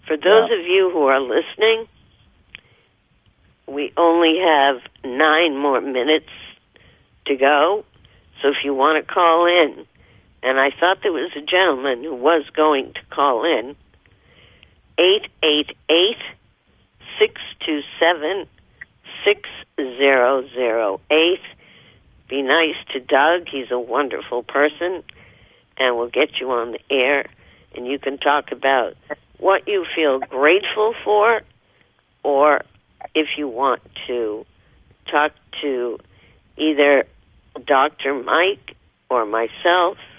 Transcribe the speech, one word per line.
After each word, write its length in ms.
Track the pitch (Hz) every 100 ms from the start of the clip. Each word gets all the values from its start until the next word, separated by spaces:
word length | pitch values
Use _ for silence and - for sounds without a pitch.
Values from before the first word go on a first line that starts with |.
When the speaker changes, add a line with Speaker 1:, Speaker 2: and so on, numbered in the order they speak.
| -
Speaker 1:
For 80 | 156
those 340 | 180 220 220
Speaker 2:
Yeah. 100 | 220
Speaker 1:
of 60 | 175
you 240 | 185 185
who 120 | 170 135
are 120 | 135
listening, 680 | 131 123 160 - 220 226 226 _ _ _ _ _ _ - _ _ _ _ _ _ _ _ _ _ -
we 240 | 139 147 -
only 420 | 170 170 165 160
have 420 | 185 151 139 127 - _
nine 540 | 135 127 156 156 170 139
more 240 | 143 131
minutes 480 | 139 127 127 156 - - - - _ _ _ _ _ _ -
to 100 | 135
go. 480 | 139 147 156 208 - _ _ _ _ -
So 80 | 139
if 80 | 143
you 100 | 143
want 320 | 135 143 156 -
to 80 |
call 320 | - 175 165 170
in, 400 | 175 147 95 - _ _ _ _ _
and 160 | 123 135
I 100 | 139
thought 280 | - 175 190
there 100 | 208
was 200 | 160 170 147
a 60 |
gentleman 600 | 151 180 185 131 139 123
who 100 | 151 131
was 280 | 135 165 147
going 400 | - 156 143 -
to 60 | - -
call 340 | - 143 120 151
in, 300 | 139 123 147 _ _ _ _ _ _ - _ _ _ _ -
eight 280 | 180 208 - _
eight 340 | 160 147 147 - -
eight, 320 | 160 190 233 - - _ _ _ _ _ _ - -
six 240 | 220 - - - -
two 160 | 151 - -
seven, 460 | 165 175 151 196 - _ _ _ - _ - -
six 260 | - 208 - - - -
zero 680 | 131 123 139 131 123 135 110
zero 500 | 117 123 113 107 95 _
eight. 320 | 151 170 185 - - _ - - _ _ _ _
Be 140 | 135
nice 340 | 135 156 160 - -
to 60 | 135
Doug. 480 | 127 139 147 175 170
He's 200 | 139 120
a 80 | 123
wonderful 640 | 120 120 139 69 - 120
person, 600 | 117 139 151 151 175 185 - - - _ _ _ _ -
and 180 | 131 120
we'll 140 | 120
get 300 | 120 151 -
you 120 | 131
on 220 | 123 117
the 60 | 113 _
air, 340 | 139 127 143 - _ _ _ _ -
and 120 | 123
you 100 | 139
can 180 | - 139
talk 340 | 147 143 -
about 440 | 123 135 135 110 - _ 147 _ _
what 300 | 175 190 -
you 180 | 202 165 -
feel 240 | 156 135
grateful 720 | - 127 147 190 - - 214 233
for, 380 | - 208 214 220 - _ _ _ _ _ _ _
or 380 | 139 139 151 143 - _ _ _ -
if 140 | - 151 -
you 100 | 147
want 340 | 117 135 117 - - -
to 380 | 123 113 107 - _ _ _ _ _ -
talk 200 | 156 151 _ _ -
to 380 | 147 127 120 - _ _ _ _ _ -
either 480 | 156 143 143 139 - _ _ _ _ - 120
Doctor 480 | 139 143 _ 135 143
Mike 520 | 117 147 185 202 - - _ _ _
or 160 | 127 107
myself. 720 | 110 113 - 180 175 175 202 -